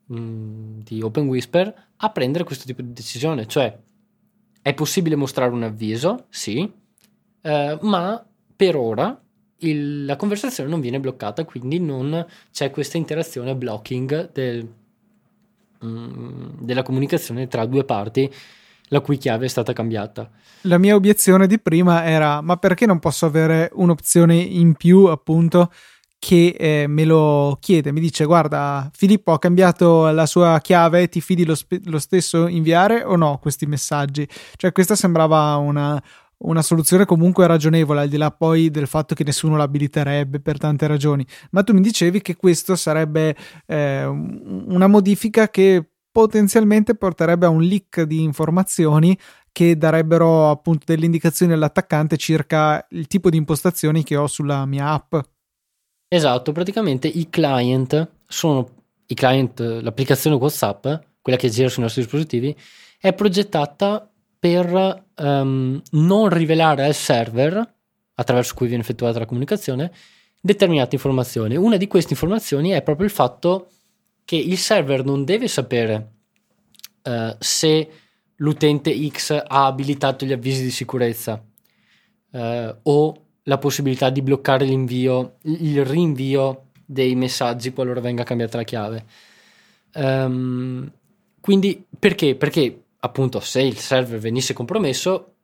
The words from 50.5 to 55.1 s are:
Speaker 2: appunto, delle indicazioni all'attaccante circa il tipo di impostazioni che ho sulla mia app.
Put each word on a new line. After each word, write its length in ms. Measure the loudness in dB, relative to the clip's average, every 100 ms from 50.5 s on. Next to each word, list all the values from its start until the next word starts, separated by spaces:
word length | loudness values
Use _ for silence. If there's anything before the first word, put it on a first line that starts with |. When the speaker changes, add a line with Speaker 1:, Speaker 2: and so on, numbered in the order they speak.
Speaker 2:
appunto, 340 | 2 0 -2 0
delle 180 | 0 2
indicazioni 460 | 2 0 2 2
all'attaccante 640 | 2 0 -2 -2 -2 0 -2
circa 680 | 0 -2 0 0 2 0 -4
il 160 | -12 -4
tipo 240 | 0 2
di 60 | 0
impostazioni 680 | 0 0 -2 0 0 0
che 120 | 0 -2
ho 100 | -2
sulla 380 | -4 -4 -2 -4
mia 240 | -4 -2
app. 240 | -4 -2